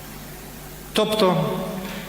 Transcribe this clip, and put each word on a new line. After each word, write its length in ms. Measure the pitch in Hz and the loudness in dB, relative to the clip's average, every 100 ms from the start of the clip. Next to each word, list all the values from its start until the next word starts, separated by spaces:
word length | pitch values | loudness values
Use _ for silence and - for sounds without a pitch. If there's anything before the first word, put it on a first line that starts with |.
| - - - - - - - - - | -12 -12 -12 -12 -12 -12 -12 -12 -2
Тобто 520 | - 214 214 185 170 147 - - - - - | 2 4 6 6 6 2 0 -2 -4 -6 -8